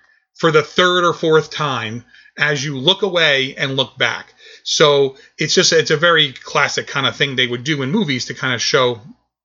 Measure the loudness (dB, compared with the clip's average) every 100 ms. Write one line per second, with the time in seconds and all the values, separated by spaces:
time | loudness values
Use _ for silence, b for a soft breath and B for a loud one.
0 | b b b -2 4 4 2 2 2 4
1 | 2 0 2 2 2 -4 -4 -4 -6 -10
2 | -14 b b -4 -2 0 -4 -2 0 0
3 | 0 0 2 2 0 -4 -4 -2 -4 -2
4 | -2 -2 -10 _ B B -6 2 4 4
5 | 2 -4 B B -2 2 2 2 2 2
6 | 2 2 2 -2 -6 -2 -2 -2 -6 -4
7 | -4 -2 -4 -2 -4 -4 -4 -4 -2 -2
8 | -2 -4 -6 -8 -6 -4 0 2 2 -2
9 | -10 -20 _ _